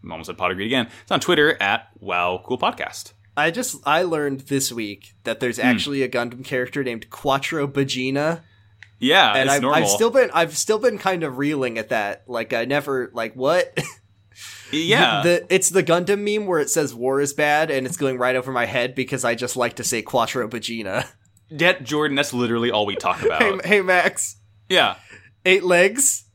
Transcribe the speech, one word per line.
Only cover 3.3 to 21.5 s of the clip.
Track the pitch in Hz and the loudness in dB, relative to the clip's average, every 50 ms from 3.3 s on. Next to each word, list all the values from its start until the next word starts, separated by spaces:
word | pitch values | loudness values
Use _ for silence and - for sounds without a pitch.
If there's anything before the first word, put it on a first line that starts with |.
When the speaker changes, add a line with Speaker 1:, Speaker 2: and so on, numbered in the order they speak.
| _ | _
Speaker 2:
I | - 147 165 | -2 -2 -2
just, | 165 233 - - - 131 - | -2 -2 -6 -6 -8 -6 0
I | 139 151 165 | 0 2 2
learned | 180 180 165 151 147 143 139 131 | 2 0 -2 -2 -2 -4 -4 -6
this | 135 - 139 139 135 - | -6 -4 -2 -2 -2 -2
week | 123 117 113 104 101 - - - _ _ | -4 -6 -6 -8 -8 -12 -16 -20 _ _
that | _ 117 113 - | _ -6 -4 -2
there's | - 123 113 - | -2 -4 -2 0
Speaker 1:
Hmm. | 117 | 2
Speaker 2:
actually | 127 123 104 - 143 143 139 | 2 2 2 -2 -4 -2 -2
a | 131 117 | -2 -2
Gundam | - 123 120 120 120 123 135 | -2 -4 -4 -4 -8 -14 -10
character | - 147 127 123 127 - 143 | -6 -4 -4 -4 -4 -4 -6
named | 135 123 117 113 110 _ | -4 -4 -6 -8 -12 _
Quattro | - - - 143 135 139 135 - 165 160 143 143 | -18 -6 -2 0 0 0 -2 -4 -4 -4 -4 -2
Bagina. | 139 143 135 135 - 127 127 131 135 139 147 156 170 165 - _ _ _ _ _ _ _ - _ _ _ | -2 -2 -2 -2 -2 -4 -4 -2 -2 -2 -2 -2 -4 -4 -8 _ _ _ _ _ _ _ -20 _ _ _
Speaker 1:
Yeah, | 120 127 156 196 170 117 104 | 0 4 6 6 6 6 4
Speaker 2:
And | 131 135 139 | 4 4 4
Speaker 1:
it's | 139 | 2
Speaker 2:
I've, | 143 | 2
Speaker 1:
normal. | 120 131 147 156 - | 2 4 4 4 4
Speaker 2:
I've | 101 | 2
still | 202 202 220 233 | 2 2 2 4
been, | 233 269 247 185 - | 4 4 2 4 2
I've | 165 170 160 151 - | 0 0 0 -2 -6
still | - - - 214 | -2 0 0 2
been | 214 254 214 190 | 2 0 0 2
kind | - 196 190 180 | -2 -2 -2 0
of | 160 147 127 127 | -4 -6 -4 -2
reeling | 139 147 151 143 131 123 113 113 | -2 -2 0 0 -2 -2 -2 -6
at | 107 - | -4 -2
that. | 127 113 104 101 101 - _ | -2 -2 0 -2 -4 -8 _
Like, | - 123 113 117 113 | -8 -6 -6 -4 -2
I | 127 117 117 | -2 -4 -2
never, | 123 139 147 143 147 135 127 123 117 - | 0 0 -2 0 -2 -4 -4 -4 -6 -6
like, | 117 113 113 - | -6 -6 -6 -6
what? | 127 127 139 165 180 - - - - - | -2 0 2 2 2 2 0 -4 -8 -8
<laughs> | - - - _ _ _ _ _ _ _ - - - - - - - | -8 -12 -20 _ _ _ _ _ _ _ -20 -20 -18 -18 -20 -12 -6
Speaker 1:
Yeah. | - 151 165 165 - 185 160 123 110 101 | -4 -4 0 2 4 4 4 4 2 2
Speaker 2:
The, | 104 175 175 170 - - | 2 2 2 2 2 2
it's | 175 185 185 - | 0 2 2 2
the | 170 190 | 2 2
Gundam | 160 147 165 175 175 180 202 202 208 | 2 4 2 0 2 0 -2 0 0
meme | 208 208 214 208 | -2 -2 -2 0
where | 190 180 156 | 0 0 0
it | 147 - | 0 0
says | - 165 160 151 123 | 0 0 0 -2 -4
"war | 117 120 131 135 139 | -4 -2 0 0 2
is | 143 139 | 0 -2
bad" | 143 - 151 147 147 151 160 156 | 0 0 0 2 4 2 2 2
and | 143 135 127 | 0 -2 -2
it's | 127 - | -4 -4
going | - 143 135 131 123 | -2 -2 -2 0 0
right | 123 127 127 | 0 0 0
over | 127 123 131 | 0 -2 -2
my | 131 123 120 | -2 -2 -2
head | 104 107 131 120 127 131 | 0 0 -2 -2 -2 -2
because | 131 127 127 143 127 120 | -4 -4 -4 -4 -2 0
I | 120 117 | -2 0
just | 113 123 120 - | 0 -4 -6 -2
like | 127 120 120 117 | -2 -2 -2 -2
to | - 117 | -4 -6
say | - 127 113 | -4 -4 -4
Quattro | 104 - - 127 113 - - 131 117 107 | -4 0 0 0 0 2 0 -4 -4 -4
Bagina. | 120 113 104 - 117 113 107 95 92 117 139 - | -6 -8 -8 -8 -8 -6 -6 -4 -4 -4 -4 -6
<laughs> | _ _ _ _ _ _ _ _ | _ _ _ _ _ _ _ _